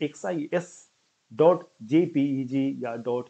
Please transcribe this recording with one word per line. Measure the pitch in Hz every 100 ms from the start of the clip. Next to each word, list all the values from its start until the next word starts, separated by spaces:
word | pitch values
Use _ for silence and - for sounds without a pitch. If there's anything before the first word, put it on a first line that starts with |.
एक्सआईएस, | 147 - 190 175 151 175 175 - _ _ _ _ _
डॉट | 113 160 175 - -
जेपीईजी | 110 156 175 147 139 135 127 135 135 135
या | 123 117 117
डॉट | 123